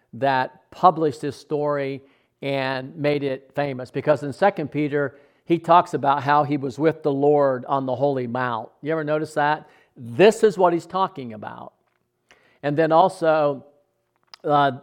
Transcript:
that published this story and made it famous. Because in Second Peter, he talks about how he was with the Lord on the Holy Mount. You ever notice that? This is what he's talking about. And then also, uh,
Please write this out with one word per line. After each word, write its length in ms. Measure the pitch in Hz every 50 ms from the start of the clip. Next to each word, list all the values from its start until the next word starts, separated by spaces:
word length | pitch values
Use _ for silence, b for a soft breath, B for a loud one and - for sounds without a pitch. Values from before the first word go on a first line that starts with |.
| b b -
that 560 | 117 127 139 135 131 131 - - _ _ _
published 500 | - - - 180 175 160 160 151 131 -
this 160 | - 143 131 -
story 640 | - - 156 147 147 147 147 143 139 135 139 135 135 b b b b b b _
and 540 | - 139 139 135 131 131 135 131 131 139 165
made 280 | 165 143 147 147 143 139
it 280 | 139 131 135 - _ _
famous. 360 | - 143 143 135 127 127 120
Because 320 | - 143 123 151 151 139 147
in 100 | 143 127
Second 360 | - 190 202 196 - 156 131
Peter, 480 | - 147 151 147 143 147 143 135 b b b b b b b
he 120 | - 170 165
talks 360 | 160 170 170 175 170 - -
about 300 | 143 123 139 139 143 123
how 200 | 139 147 147 151
he 140 | 135 147 143
was 200 | 131 139 113 -
with 260 | 151 160 151 151 -
the 80 | 151
Lord 540 | 139 135 139 147 147 147 143 135 131 123 123
on 200 | - 143 139 135
the 100 | 131 127
Holy 320 | 120 139 143 139 131 123 120
Mount. 420 | 117 127 127 123 117 110 117 - _ _
You 100 | - 143
ever 120 | 160 160 156
notice 300 | 147 151 156 156 151 -
that? 340 | 151 147 147 151 151 151 b b b b b b
This 480 | - 123 117 117 120 180 220 208 - -
is 140 | 214 185 185
what 160 | 185 175 170
he's 120 | 170 160
talking 480 | - - 190 190 180 - 143 131 120 110
about. 400 | 107 101 - - - - - - _ _ _ _ _ _ _ _ _ b b b b b b b b -
And 140 | 143 147 147
then 140 | 160 156
also, 760 | 160 165 185 185 185 - 170 160 156 156 151 147 143 127 117 - _ _ _ _ _ _ _ _ _ _ _ _ - - -
uh, 280 | 151 147 143 143 139 131 131